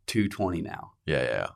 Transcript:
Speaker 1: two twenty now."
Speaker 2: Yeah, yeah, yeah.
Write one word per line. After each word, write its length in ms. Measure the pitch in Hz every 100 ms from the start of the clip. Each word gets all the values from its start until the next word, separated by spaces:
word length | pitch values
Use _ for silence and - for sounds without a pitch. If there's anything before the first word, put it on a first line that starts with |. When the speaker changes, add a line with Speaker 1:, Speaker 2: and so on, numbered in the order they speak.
| -
Speaker 1:
two 220 | 113 101
twenty 320 | - 95 85
now." 320 | 71 - - _ -
Speaker 2:
Yeah, 160 | 71
yeah, 60 | 62
yeah. 160 | 52 50